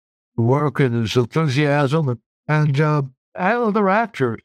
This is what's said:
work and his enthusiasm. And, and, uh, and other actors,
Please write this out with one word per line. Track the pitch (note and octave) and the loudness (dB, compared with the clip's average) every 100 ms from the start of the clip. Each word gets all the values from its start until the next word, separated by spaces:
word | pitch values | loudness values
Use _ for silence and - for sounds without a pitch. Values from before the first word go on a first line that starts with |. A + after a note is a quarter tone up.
| _ _ _ - | _ _ _ -2
work | A#2 C#3 D3 C3+ | 0 2 0 0
and | C3 A#2 | 0 0
his | A2+ B2+ | 0 0
enthusiasm. | A#2+ D#3+ D#3+ B2+ D3 C#3+ C#3 D#3+ C#3+ | 0 0 0 0 0 2 0 0 -2
And, | A#2+ _ _ - | -4 _ _ -2
and, | D3+ D3 C#3 | 0 2 2
uh, | D#3 D3+ C3+ - _ F#3 | 0 0 -2 -10 _ -4
and | F#3 A#3+ | -2 0
other | A#3 G#3 G3 | 0 0 2
actors, | G3+ A#3 - B2+ G#2+ | 2 -2 -2 -2 -2